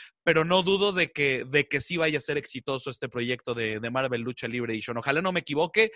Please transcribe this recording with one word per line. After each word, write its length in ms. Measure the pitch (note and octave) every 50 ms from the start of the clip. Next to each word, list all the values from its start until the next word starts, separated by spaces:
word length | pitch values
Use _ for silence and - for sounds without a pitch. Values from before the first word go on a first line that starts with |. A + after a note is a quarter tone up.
| - - _ _ -
pero 200 | E3+ D#3+ D#3 D#3+
no 180 | E3+ F3+ F#3+ F3
dudo 300 | F#3 G3 F#3+ G3+ G#3 F#3+
de 180 | F3+ E3 -
que, 360 | - D3+ C#3+ C#3 C3 B2 A#2 C3
de 160 | C3+ D3 C#3+ -
que 120 | - C#3
sí 160 | C3 - F3+
vaya 220 | E3 D#3+ D#3+ D3+ C#3
a 20 |
ser 160 | - - C#3+
exitoso 540 | D3 - - - B2+ - - C3+ C3 - C#3
este 180 | B2 - - B2
proyecto 460 | A#2+ B2 A#2+ A#2+ B2 A#2+ - - A#2
de, 260 | A#2 A2+ A2 A2 G#2+
de 100 | A2+ A#2
Marvel 300 | B2 C3 C3+ B2+ B2 A#2
Lucha 260 | A#2 B2 B2 - -
Libre 280 | A#2 A#2 B2 A#2+ A2+ A2+
Edition. 240 | A2 G#2 - A#2 A#2
Ojalá 240 | A2 C#3 C#3 D#3 F#3
no 100 | F#3 F3+
me 80 | F3
equivoque, 500 | - - C#3+ D3 E3+ E3+ - G#3+ A3+ A3 -